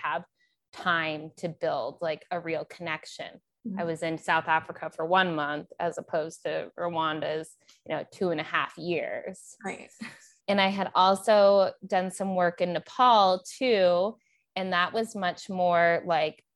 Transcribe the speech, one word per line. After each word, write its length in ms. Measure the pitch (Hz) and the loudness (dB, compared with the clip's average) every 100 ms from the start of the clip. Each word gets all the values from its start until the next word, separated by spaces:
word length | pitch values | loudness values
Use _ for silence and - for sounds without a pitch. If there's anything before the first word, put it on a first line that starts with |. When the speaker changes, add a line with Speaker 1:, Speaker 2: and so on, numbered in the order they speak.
Speaker 1:
have 220 | 156 165 - _ _ _ _ | -6 -6 -8 _ _ _ _
time 600 | - 180 165 160 151 160 - | -6 -2 0 -2 -6 -10 -10
to 100 | 175 | -10
build, 500 | 160 160 143 120 147 | -4 -4 -2 -6 -6
like, 240 | 165 151 - | -6 -6 -8
a 80 | 175 | -8
real 260 | 165 160 | -4 -6
connection. 600 | 151 - 170 156 - - 139 - _ _ 233 | -8 -10 -8 -8 -10 -14 -14 -16 _ _ -10
Speaker 2:
Mm-hmm. 140 | 185 | -6
Speaker 1:
I 40 | |
was 180 | 170 165 | -4 -4
in 120 | 165 160 | -6 -4
South 300 | - 165 160 | 0 0 2
Africa 440 | 160 - 165 160 | 0 -2 -10 -10
for 100 | - | -6
one 300 | 165 185 185 | 0 2 2
month 340 | 156 147 147 175 - | 0 -4 -6 -10 -6
as 180 | 175 - | -6 -6
opposed 440 | - 165 156 - | -6 -4 -4 -8
to 260 | 165 160 - - | -6 -6 -8 -8
Rwanda's, 680 | 175 165 160 156 151 156 160 _ _ _ - | -6 -2 -2 -2 -4 -6 -8 _ _ _ -8
you 80 | 156 | -8
know, 80 | - | -8
two 180 | - 185 | -4 -2
and 100 | 156 | -2
a 40 | |
half 340 | 156 165 135 - | -2 -4 -4 -6
years. 800 | 165 160 - 113 - 190 - - | -6 -4 -4 -8 -10 -12 -18 -14
Speaker 2:
Right. 260 | 190 - - - 220 - - _ - | -12 -12 -14 -18 -18 -18 -20 _ -2
Speaker 1:
And 120 | 202 | 2
I 80 | 190 | 2
had 220 | 196 185 | 0 0
also 800 | - 185 196 - 208 202 202 185 - | 4 4 4 4 6 8 6 4 -2
done 260 | 185 190 185 | -4 -2 -2
some 240 | - 196 185 | -4 -4 0
work 240 | 175 170 | 0 0
in 120 | 175 | -2
Nepal 680 | 160 - - 254 220 190 185 - - | -2 -4 2 6 8 6 2 -4 -4
too. 580 | 262 214 180 175 196 226 _ _ _ 190 | 2 4 4 4 0 -4 _ _ _ -8
And 160 | 185 | -2
that 200 | 175 175 | 0 0
was 220 | 220 226 208 | -2 -4 -4
much 320 | 180 - - | -4 -4 -6
more, 540 | 185 180 170 170 170 - | 0 2 4 4 2 0
like, 380 | 160 156 - _ | 0 -2 -6 _